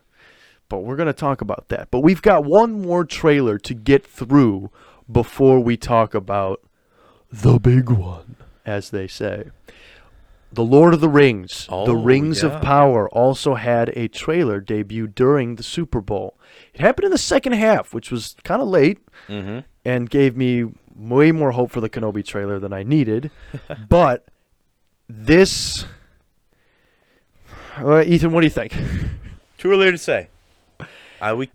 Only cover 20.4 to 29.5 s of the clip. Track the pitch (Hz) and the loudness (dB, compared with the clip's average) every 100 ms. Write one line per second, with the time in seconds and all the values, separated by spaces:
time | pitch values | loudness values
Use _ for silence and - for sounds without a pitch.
20.4 | 127 120 113 - _ - 110 127 156 160 | -2 -2 -4 -8 _ -16 -2 2 4 2
21.4 | 143 120 123 123 110 - 110 101 - 104 | 0 -2 -4 -4 -6 -6 -6 -6 -8 -8
22.4 | 101 98 98 98 101 151 113 110 147 - | -6 -6 -8 -8 -2 0 2 -2 -6 -14
23.4 | - 139 - 113 107 175 151 123 _ _ | -18 -18 -16 -6 2 4 4 0 _ _
24.4 | _ _ _ _ _ _ - 110 110 165 | _ _ _ _ _ _ -20 -6 2 4
25.4 | 190 - - - - - _ _ _ _ | 4 0 -8 -10 -12 -18 _ _ _ _
26.4 | _ _ _ _ _ _ _ _ _ _ | _ _ _ _ _ _ _ _ _ _
27.4 | _ - - 143 135 156 156 170 165 165 | _ -20 -20 -6 2 2 4 2 2 2
28.4 | 156 - 110 - - - - - - - | 0 0 -8 -8 -6 -6 -8 -10 -14 -20
29.4 | _ | _